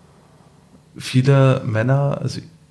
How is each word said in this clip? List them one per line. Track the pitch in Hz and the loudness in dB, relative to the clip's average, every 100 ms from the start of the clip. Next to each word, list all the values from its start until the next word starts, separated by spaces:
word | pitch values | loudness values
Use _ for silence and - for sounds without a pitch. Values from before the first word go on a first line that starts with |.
| _ _ _ _ _ _ _ - _ - | _ _ _ _ _ _ _ -20 _ -16
viele | - 127 131 139 135 127 - | -4 0 2 4 4 2 -2
Männer, | 110 120 135 139 - | -2 0 0 0 -4
also | - - - - _ | -6 -8 -14 -20 _